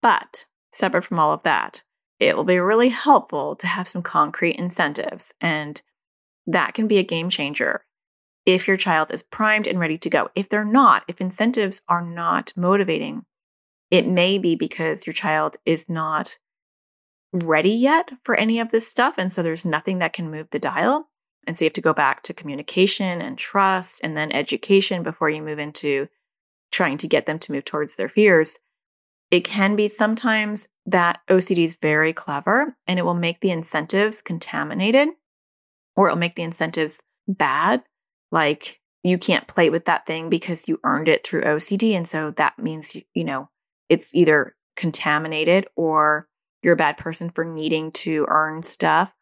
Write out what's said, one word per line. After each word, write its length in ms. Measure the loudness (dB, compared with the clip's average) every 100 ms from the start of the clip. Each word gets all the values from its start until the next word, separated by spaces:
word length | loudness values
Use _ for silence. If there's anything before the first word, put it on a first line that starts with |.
But 440 | 4 2 0 -12 -12 _ _
separate 320 | -2 0 0
from 140 | -2 0
all 140 | 0
of 100 | 0
that, 400 | 0 -2 -2 -10 _ _ _ _
it 160 | 2 2
will 80 |
be 140 | 2 2
really 300 | 4 4 4
helpful 640 | 2 4 4 4 -6 -6 -4
to 100 | -4
have 220 | -4 -6
some 140 | -8
concrete 540 | -4 -2 -2 0 -2 -2
incentives. 800 | -4 -2 -2 -2 -8 -6 -8 -4
And 400 | -4 -4 -6 -10 _ _ _ _ _ _ -2
that 280 | 0 0
can 120 | -2 2
be 120 | 2
a 40 |
game 260 | 2 -2 -4
changer 560 | -4 -4 -2 -2 -4 _ _ _ _ _ _
if 240 | 2 2 2
your 80 | 0
child 340 | 2 0 0
is 120 | -4
primed 440 | -10 -4 0 0 0
and 140 | -2
ready 180 | -2 -4
to 120 | 0
go. 200 | 0 0
If 140 | -4 -2
they're 160 | -2
not, 400 | 2 4 6 4 0
if 120 | -6
incentives 640 | -6 0 0 2 -2 -2 -2
are 140 | -2
not 500 | -2 -6 0 0 0 -2
motivating, 680 | 2 4 2 -2 -4 -10 -14 _ _ _ _ _ _
it 160 | 2 4
may 320 | 2 4 2
be 180 | 0 0
because 500 | -2 -4 -4 -4 -6
your 80 |
child 420 | -6 -2 0 -2 -4
is 240 | -2 -2 -2
not 500 | -6 -4 -4 -4 -8 _ _ _ _ _ _ _ _ _
ready 380 | -6 0 2 2
yet 400 | 2 2 2 0 -10
for 120 | -4
any 260 | 0 0 0
of 100 | 0
this 160 | 0 0
stuff. 280 | 2 0 0
And 140 | -4
so 100 | -2
there's 220 | -4 -4
nothing 340 | -2 -2 -2 -2
that 140 | -2
can 180 | -4 -10
move 180 | -10 -8
the 80 | -6
dial. 500 | -4 0 0 0 -4 _ _ _ -10
And 100 | -2
so 80 |
you 40 | -2
have 60 |
to 60 | 0
go 120 | 0
back 300 | 2 0 0
to 120 | -8
communication 840 | -10 -12 -12 -6 2 2 2 -4 -4
and 160 | -8 -10
trust 640 | -4 2 2 2 -2 -6
and 140 | -6 -4
then 160 | -2
education 680 | -2 -2 -6 2 2 4 -4
before 280 | -6 -2 -2
you 120 | -2
move 160 | -6 -8
into 500 | -8 -6 -2 -2 -4 _ _ _ _ _ _
trying 260 | -2 -2 -2
to 100 | 0
get 180 | 0 0
them 120 | -6
to 120 | -6
move 120 | -8
towards 320 | -6 -6 -6 -6
their 120 | -4
fears. 500 | 4 6 6 2 -4 _ _ _ _ _ _ _
It 100 | 0
can 340 | 0 0 2
be 140 | 2 0
sometimes 800 | 2 0 0 0 0 0 -2 -2 _ 0
that 340 | 2 2 0 2
O 120 | 2
C 140 | 4
D 100 | 2
is 120 | 2 0
very 300 | 0 2 2
clever 640 | 0 -6 -4 0 0 0 -6 -4
and 120 | -2
it 40 |
will 120 | 0
make 260 | 0 -2 -2
the 100 | -2
incentives 720 | -2 -4 -6 -2 0 2 0
contaminated, 840 | -6 -8 -6 -6 -6 -2 2 4 4 -2 _ _ _ _ _ _ _ 2
or 100 | 2
it'll 120 | 2
make 180 | -2 -4
the 60 |
incentives 580 | -4 -2 -2 -2 -4 -4 _ _ -8
bad. 560 | 0 0 2 2 0 _ _ _ _ _
Like, 500 | 0 2 0 -8 -18 _ _
you 160 | 0 0
can't 300 | 2 0 0
play 200 | 2 4
with 180 | 4 0
that 200 | -2 -2
thing 240 | -8 -2
because 380 | -4 -2 -6 -2
you 100 | -2
earned 240 | 0 0 2
it 160 | 0
through 180 | 0 -2
O 160 | 0 0
C 180 | 0 0
D. 200 | 0 0
And 100 | -2
so 240 | -4 -4
that 240 | 0 0 0
means, 360 | -8 -6 -10
you, 80 | -10 _
you 100 | -6
know, 260 | -4 -6 -10 _ _ _ _
it's 260 | -6 -4
either 400 | 2 4 4 0 _ _ -8
contaminated 880 | -4 -2 -2 -2 -2 -2 2 2 2
or 540 | -4 0 2 2 2 -4 _ _ _
you're 120 | 2
a 20 | 4
bad 200 | 2 -2
person 340 | -6 -6 -6
for 140 | -6
needing 480 | -6 -6 -2 -2 -2
to 340 | -6 -4 -2 2
earn 340 | 2 0 -4
stuff. 500 | -8 -2 2 2 2 _